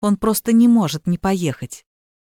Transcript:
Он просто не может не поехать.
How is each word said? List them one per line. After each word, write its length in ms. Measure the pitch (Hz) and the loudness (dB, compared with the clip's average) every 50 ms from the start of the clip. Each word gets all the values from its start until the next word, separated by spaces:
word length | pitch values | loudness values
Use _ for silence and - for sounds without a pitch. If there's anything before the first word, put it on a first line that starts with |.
Он 160 | - 208 208 | -2 -2 -2
просто 360 | 196 - 220 214 - - - 233 | 0 0 -2 -2 -2 -2 0 2
не 160 | 226 240 240 | 4 4 4
может 380 | 233 233 202 151 135 156 _ | 4 4 2 0 -4 -6 _
не 120 | - 175 175 | -6 -6 -4
поехать. 680 | - 196 190 185 175 156 127 - - 120 - - _ _ _ _ _ _ _ _ _ _ | -2 -4 -2 -2 -2 -4 -6 -6 -10 -14 -16 -18 _ _ _ _ _ _ _ _ _ _